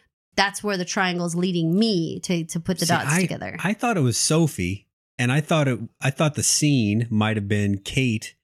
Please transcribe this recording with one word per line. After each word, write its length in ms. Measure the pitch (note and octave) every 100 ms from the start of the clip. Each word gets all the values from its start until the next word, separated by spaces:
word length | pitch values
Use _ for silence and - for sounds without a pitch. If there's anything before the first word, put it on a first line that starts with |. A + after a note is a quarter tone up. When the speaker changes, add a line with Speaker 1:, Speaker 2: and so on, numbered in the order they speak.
| _ _ _ -
Speaker 1:
that's 280 | G3 G3
where 140 | G#3 F#3+
the 80 | F3
triangle's 500 | - F#3 F3 F3 E3+
leading 420 | F#3 F3 D#3+ F3+
me 420 | A3+ F#3 D#3+ F3
to, 220 | - F3 D#3+
to 140 | F3
put 200 | E3 F3+
the 60 | E3+
Speaker 2:
See, 80 |
Speaker 1:
dots 200 | E3+ A#2
Speaker 2:
I, 80 | E3
Speaker 1:
together. 340 | F3+ - F#2+ D#3
Speaker 2:
I 100 | F#3
thought 240 | G#3+ A#3+ G3
it 40 |
was 160 | B2+ A2+
Sophie, 680 | - D#3 D#3+ - F2+ G2 _ _ _ -
and 140 | A#2+
I 100 | C#3
thought 260 | D3+ E3 C3+
it, 120 | A2+ A2+ -
I 80 | C3+
thought 260 | - D#3 -
the 80 |
scene 640 | - - D3+ C#3 G#2 G#2+ A#2
might 280 | G#2+ G#2+ G#2+
have 100 | G2+
been 320 | G#2 G2+ G2+
Kate 560 | - C3+ B2+ G#2+ - -